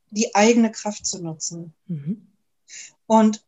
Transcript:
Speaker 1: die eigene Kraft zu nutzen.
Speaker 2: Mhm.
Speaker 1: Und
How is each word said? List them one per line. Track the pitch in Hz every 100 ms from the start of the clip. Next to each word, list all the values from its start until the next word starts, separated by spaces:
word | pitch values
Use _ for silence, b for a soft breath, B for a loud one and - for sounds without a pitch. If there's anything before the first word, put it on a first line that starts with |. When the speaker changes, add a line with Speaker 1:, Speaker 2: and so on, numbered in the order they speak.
| _
Speaker 1:
die | 208 226
eigene | 202 220 233 220
Kraft | 220 208 208
zu | - 180
nutzen. | 170 160 - 170 170 _ -
Speaker 2:
Mhm. | 156 143 214 _ _ _ _ _ B B B -
Speaker 1:
Und | 220 220 214